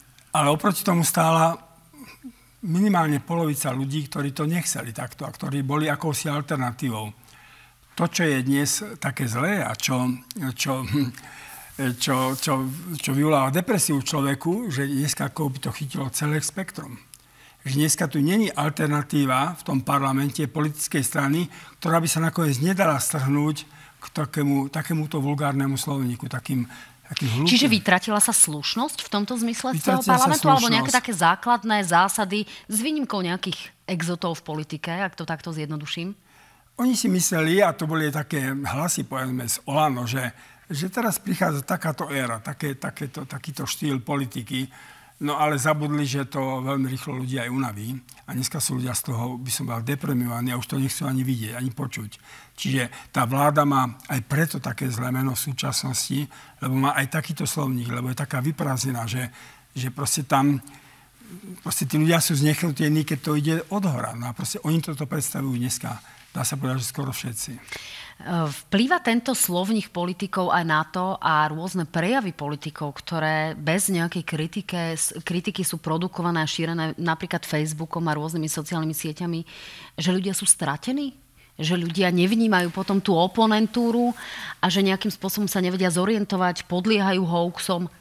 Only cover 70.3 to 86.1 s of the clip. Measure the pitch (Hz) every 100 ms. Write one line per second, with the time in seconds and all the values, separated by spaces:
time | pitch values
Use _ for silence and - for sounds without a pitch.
70.3 | 202 180 175 165 156 156 185 185 - 160
71.3 | 151 151 156 180 180 156 170 175 269 202
72.3 | - 147 147 156 - 147 - - 165 156
73.3 | 156 156 - 151 180 196 180 170 175 -
74.3 | 156 165 214 - 180 165 160 - - -
75.3 | 175 - - 175 165 165 160 180 - 170
76.3 | 170 156 - 160 170 160 - 165 160 180
77.3 | 170 - 151 156 156 165 170 165 151 156
78.3 | 165 156 - 151 170 156 156 160 151 175
79.3 | 165 165 - - - - - 165 185 190
80.3 | 190 202 - 147 147 - 269 277 - _
81.3 | _ - - 156 175 170 165 185 175 185
82.3 | 226 226 185 175 190 190 196 196 165 180
83.3 | 233 220 214 220 240 233 233 240 233 -
84.3 | - - - 185 190 196 190 214 - 190
85.3 | - 202 196 180 185 185 170 190